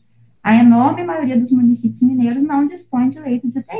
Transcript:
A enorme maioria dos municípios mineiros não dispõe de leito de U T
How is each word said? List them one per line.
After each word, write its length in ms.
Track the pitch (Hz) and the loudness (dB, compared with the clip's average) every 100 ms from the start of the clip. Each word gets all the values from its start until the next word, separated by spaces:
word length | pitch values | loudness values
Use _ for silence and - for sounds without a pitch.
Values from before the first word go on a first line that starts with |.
| _ _ _ _ | _ _ _ _
A 120 | 202 226 | 0 4
enorme 480 | 240 233 269 349 | 6 6 2 -2
maioria 340 | 349 320 262 247 | -6 -6 -2 -2
dos 140 | - | 0
municípios 500 | 254 240 240 226 - | 2 2 2 -2 0
mineiros 420 | 254 254 233 247 | 0 2 0 -2
não 240 | 302 277 294 | -2 0 -2
dispõe 420 | 359 - 247 262 | -4 -8 -2 -2
de 100 | 285 | -4
leito 300 | 294 240 247 | -6 -6 -4
de 100 | 262 | -8
U 40 | |
T 100 | - 403 | -8 -6